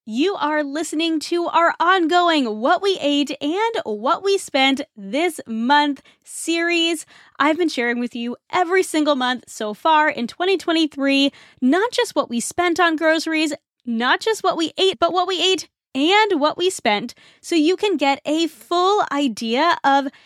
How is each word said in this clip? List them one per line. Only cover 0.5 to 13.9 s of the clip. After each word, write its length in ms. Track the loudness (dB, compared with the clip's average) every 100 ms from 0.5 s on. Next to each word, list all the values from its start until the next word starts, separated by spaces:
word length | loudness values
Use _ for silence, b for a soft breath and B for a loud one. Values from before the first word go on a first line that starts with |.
| 2
listening 560 | -2 -4 -4 -2 0 -2
to 260 | -2 -2 0
our 280 | 4 4 2
ongoing 800 | 2 4 4 4 4 2 0 0
What 220 | 2 2
We 160 | 2 0
Ate 300 | 0 0 0 -4
and 320 | -4 -2 -2 -2
What 380 | -6 -4 -2 0
We 140 | 0 -2
Spent 460 | 0 0 2 0 -6
This 460 | -12 -6 -2 -2 -4 -10
Month 560 | -4 2 4 2 -2 -10 b
series. 840 | -20 -12 -4 -2 0 0 0 -2 -8 b b b
I've 180 | 0 2
been 140 | -2
sharing 280 | -2 -4 -2
with 160 | -6
you 220 | -6 -8 -10 _
every 300 | -2 0 0
single 340 | 0 0 0 0
month 280 | 0 -4 -8
so 240 | -10 -8
far 380 | -4 2 4 2
in 160 | -2 -6
twenty 320 | -4 0 0
twenty-three, 760 | 0 0 0 -2 0 2 0 B B B
not 280 | 0 2 0
just 240 | -2 -2
what 140 | -2 -4
we 100 | -4
spent 400 | -6 -2 -2 2
on 180 | 2 2
groceries, 580 | 2 0 0 -2 -2 -4 _ _
not 340 | -8